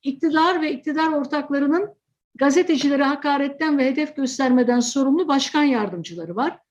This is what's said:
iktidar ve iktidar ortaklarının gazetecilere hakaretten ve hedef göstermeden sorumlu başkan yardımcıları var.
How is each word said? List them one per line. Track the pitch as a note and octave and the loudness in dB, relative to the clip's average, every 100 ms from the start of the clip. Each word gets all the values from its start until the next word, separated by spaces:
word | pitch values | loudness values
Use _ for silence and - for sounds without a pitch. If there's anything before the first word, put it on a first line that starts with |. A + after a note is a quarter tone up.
iktidar | C#4 C#4 E4 D#4 E4+ F4+ | -6 -2 0 2 2 2
ve | D#4 | -2
iktidar | C#4+ - D4+ D#4+ | -4 -4 -2 0
ortaklarının | D4+ C#4 D4 C#4+ C#4 C#4 E4 G#4 - _ _ _ - | 0 -2 -4 -2 -2 2 0 -2 -10 _ _ _ 0
gazetecilere | C#4 C#4 F4 D4 C#4+ C#4 | 2 4 2 2 2 2
hakaretten | C#4 C#4+ D4 C#4+ C#4 C#4 D#4+ C#4+ | 0 0 -2 0 -2 -2 0 2
ve | C4 | 2
hedef | C4+ D4+ D4 | 0 -4 -4
göstermeden | C4 - C4 B3 A#3+ B3 | -6 -2 2 4 4 2
sorumlu | A#3+ C#4 C4+ D4 E4 | 0 0 0 0 2
başkan | C4+ C4 D4+ | 0 0 0
yardımcıları | D4 B3 G3+ F3 D#3+ E3+ E3 F#3 | 2 2 -2 -6 -10 -12 -10 -4
var. | D4 - _ | -6 -6 _